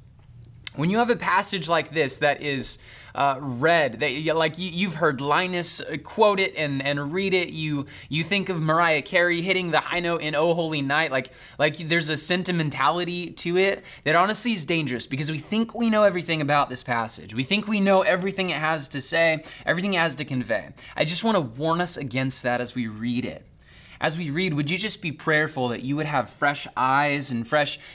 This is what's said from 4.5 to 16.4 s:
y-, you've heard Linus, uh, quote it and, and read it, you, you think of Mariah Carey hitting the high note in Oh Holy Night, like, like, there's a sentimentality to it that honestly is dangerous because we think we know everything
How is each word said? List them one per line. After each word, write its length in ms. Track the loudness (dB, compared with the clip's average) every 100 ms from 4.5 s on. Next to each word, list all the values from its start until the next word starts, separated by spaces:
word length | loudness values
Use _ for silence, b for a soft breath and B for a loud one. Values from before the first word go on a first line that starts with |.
| -2
y-, 120 | -6
you've 220 | -2 -2
heard 260 | 0 0 0
Linus, 600 | 0 0 0 0 0 0
uh, 160 | -2 -8
quote 340 | -6 4 4 4
it 160 | 0 0
and, 240 | -2 0
and 320 | -2 -2 -2
read 220 | -2 0
it, 140 | 0 0
you, 380 | -4 -4 -4 -6 B B
you 140 | -4
think 260 | 0 -2 -2
of 140 | -2
Mariah 400 | 2 2 4 2
Carey 400 | 2 2 2 2
hitting 300 | 0 0 0
the 80 | 0
high 180 | 0 -2
note 240 | -2 -2
in 140 | -2 2
Oh 180 | 2
Holy 260 | 2 0 -2
Night, 300 | 0 0 0
like, 220 | -2 -4 B B B
like, 180 | 0 0
there's 320 | -2 0 0
a 60 | -2
sentimentality 1120 | 0 -2 0 0 0 2 2 2 0 -4 -6
to 260 | -6 -2 2
it 260 | 2 0 B B
that 100 | 2
honestly 380 | 4 4 2 -2
is 120 | -2
dangerous 400 | -2 -2 -2 -4
because 280 | -4 -4 -2
we 60 | -4
think 360 | -2 -2 0
we 160 | 0 2
know 140 | 6
everything 360 | 4 4 -2 0